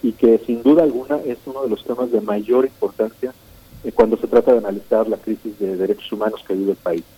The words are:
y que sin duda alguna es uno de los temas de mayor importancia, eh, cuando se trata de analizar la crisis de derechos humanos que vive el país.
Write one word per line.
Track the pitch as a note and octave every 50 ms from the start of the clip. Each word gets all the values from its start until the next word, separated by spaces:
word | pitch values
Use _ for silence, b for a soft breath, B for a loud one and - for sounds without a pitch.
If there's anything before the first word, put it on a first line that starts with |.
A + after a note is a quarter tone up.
| -
y | B2 G#2+
que | - - A#2 A2+ A2 -
sin | - A#2+ A#2 A#2
duda | C3+ D3 E3+ E3
alguna | D3+ B2 A#2+ - - D3 D3
es | - C#3+ A#2+ - _
uno | C#3+ C3 C3+ C3+
de | B2
los | G#2+ G2+ -
temas | - B2 A#2+ B2 B2
de | A#2+ A2
mayor | G#2 G#2+ - - G#2+ A2 B2 B2+ -
importancia, | G3 - _ - G2+ - - A2 A2 - _ - B2+ C3 _ _ - - - - - - - -
eh, | A#2+ -
cuando | - A#2 A2 A#2
se | A2 -
trata | - - A#2+ A2+ - B2
de | A#2
analizar | G#2 G2+ F#2+ G2+ - - A#2+ A2 A2 A2+
la | G#2+ -
crisis | - - A2 A2 - A2+ G#2 G2+
de | G#2 F#2+ F#2+
derechos | F2+ F#2+ G2 G#2 - - -
humanos | - G#2 G#2+ A2 A2 - -
que | - G2
vive | F#2+ G2 G2 F#2+
el |
país. | - - F#2 E2+ E2+ E2 _ -